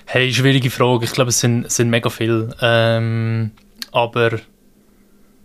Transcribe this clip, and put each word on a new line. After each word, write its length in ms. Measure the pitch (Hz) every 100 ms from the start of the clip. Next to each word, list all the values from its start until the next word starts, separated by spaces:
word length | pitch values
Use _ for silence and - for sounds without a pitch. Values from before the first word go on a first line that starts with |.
Hey, 280 | - 127 127
schwierige 380 | 117 135 135 123
Frage. 340 | - 123 120
Ich 80 | 117
glaub, 160 | - 123
es 120 | -
sind, 260 | 120 117 -
es 100 | -
sind 140 | 120
mega 200 | 117 117
viele. 440 | - 113 113 113 -
Ähm, 920 | 120 117 113 113 113 113 113 113 110 - _ - -
aber 480 | 123 117 120 117 110 - _ _ _ _ _ _ _ _ _